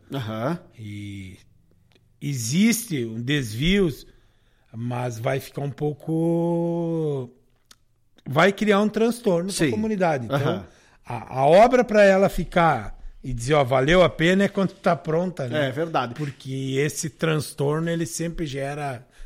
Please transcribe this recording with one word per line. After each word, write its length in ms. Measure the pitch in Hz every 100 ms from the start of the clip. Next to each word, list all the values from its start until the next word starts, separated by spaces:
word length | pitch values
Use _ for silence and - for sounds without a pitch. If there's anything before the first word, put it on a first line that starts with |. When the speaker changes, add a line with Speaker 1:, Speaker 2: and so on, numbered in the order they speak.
| -
Speaker 1:
Aham. 460 | 139 110 110 123 175 - -
Speaker 2:
E 580 | 107 101 101 101 95 92 _ _ _ _ _ _ _ _
existe 840 | 143 135 110 156 220 226 - 147
um 160 | 117 113
desvios, 840 | 120 147 120 110 160 202 180 127 - _ _ _ _ _ _
mas 440 | 110 120 123 123 113
vai 200 | 127 135
ficar 200 | - -
um 80 | 143
pouco, 1600 | - 147 147 - 160 165 170 170 170 170 170 170 165 156 143 123 _ _ _ _ - _ _ _ _ -
vai 260 | 139 185
criar 280 | 196 214 196
um 80 | 214
transtorno 600 | 214 226 233 214 170 185
pra 140 | 190 156
Speaker 1:
Sim. 40 |
Speaker 2:
comunidade. 540 | 208 220 208 180 143
Então, 120 | 113 135
Speaker 1:
Aham. 280 | 123 - 98 _ _ _
Speaker 2:
a, 340 | - 120 - 127
a 60 | 139
obra 380 | 175 240 254
pra 180 | 247 214
ela 240 | 202 190 196
ficar 680 | - 170 185 165 135 101 - - -
e 120 | -
dizer, 200 | 117 120
ó, 80 | 151
valeu 380 | 131 131 131 180
a 60 | 165
pena 360 | - 165 190
é 40 | 196
quando 240 | 202 185
tá 240 | - 196 170
pronta, 500 | - 156 180 165 127
né? 220 | 151 139
Speaker 1:
É 20 |
verdade. 420 | 131 165 151 120
Speaker 2:
Porque 600 | - 147 - 131 135 135 131
esse 320 | 147 - 156
transtorno, 800 | - 160 156 - - 143 151 165
ele 160 | 170 165
sempre 400 | - 170 165 160
gera 600 | 135 139 147 143 123 - -